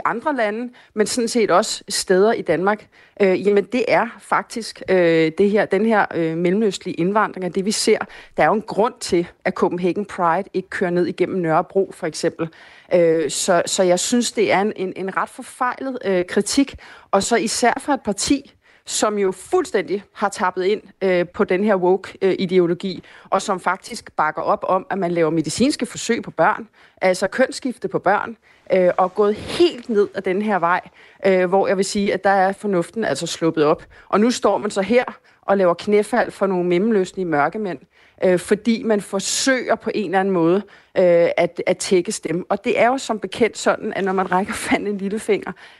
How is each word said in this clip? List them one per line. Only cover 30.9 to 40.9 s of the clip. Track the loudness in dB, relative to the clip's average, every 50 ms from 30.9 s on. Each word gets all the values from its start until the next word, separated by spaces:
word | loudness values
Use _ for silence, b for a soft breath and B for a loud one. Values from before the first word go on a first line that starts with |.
| B B B B B B 2
øh, | 2 4 4 2 2
hvor | 2 2 2
jeg | 2 2
vil | 0 0
sige, | -2 -2 -2 0 0 0
at | 0 2
der | 2
er | 4 4 2 2
fornuften | 0 -2 -4 -2 0 -2 -2 -4 -6 -4 -4
altså | -2 -2 -4 -4
sluppet | -6 -4 -2 -2 0 2 2 2
op. | 2 2 0 -4 B B B B B
Og | 0 2
nu | 2 2
står | 2 0 0 0 0
man | 0 -2 -4
så | -4 -4
her | -2 2 2 0 0 -2 -6 b b b b b
og | b 0 2
laver | 2 2 2 0
knæfald | 0 0 0 2 2 2 2 0 0 0 -2
for | -2 -4 -2
nogle | -2 0 0 0 0
mellemøstlige | 0 2 2 2 2 0 0 -2 -4 -6 -4
mørkemænd, | -2 0 2 0 0 -2 -4 -6 -8 -8 -10 -14 b b b b b b 0 2
øh, | 2 2 2
fordi | 2 0 -2 0 0 0 -2 0 0
man | 0 -2 -2
forsøger | -2 -4 -6 -6 -4 -4 -4 -2 0 0 0 0 0 -2 -2
på | -2 -2 -4 -4
en | -4 -2
eller | 0 0 0
anden | 2 2 2
måde, | 2 4 4 2 2 -2 b b b b b